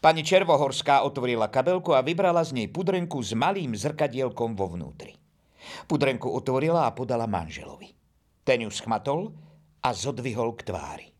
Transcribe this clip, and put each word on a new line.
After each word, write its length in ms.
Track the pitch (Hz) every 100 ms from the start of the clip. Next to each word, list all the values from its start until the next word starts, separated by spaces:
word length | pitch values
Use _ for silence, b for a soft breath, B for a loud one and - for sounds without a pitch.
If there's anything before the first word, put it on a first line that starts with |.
Pani 160 | 160 160
Červohorská 880 | 151 185 185 147 139 139 - 139 139
otvorila 400 | 139 123 117 107
kabelku 480 | 131 131 180 160 139
a 80 |
vybrala 400 | 131 170 185 170
z 160 | 156 131
nej 80 | 104
pudrenku 560 | 160 185 185 175 143
s 80 | 104
malým 400 | 113 147 196 151
zrkadielkom 800 | 107 139 151 147 123 131 - 117
vo 160 | 107 95 85
vnútri. 400 | 67 - - - _ _ B B B B B
Pudrenku 400 | 151 135 123 123
otvorila 560 | 123 113 131 156 170
a 80 | 131
podala 320 | 107 127 120
manželovi. 640 | 113 95 82 - - - - _ _ _ _ _
Ten 240 | - 123 110
ju 40 |
schmatol 600 | - - 110 135 147 214 B B B B _
a 160 | 143 -
zodvihol 640 | 139 117 127 113 117 117
k 80 | -
tvári. 400 | 90 - - - _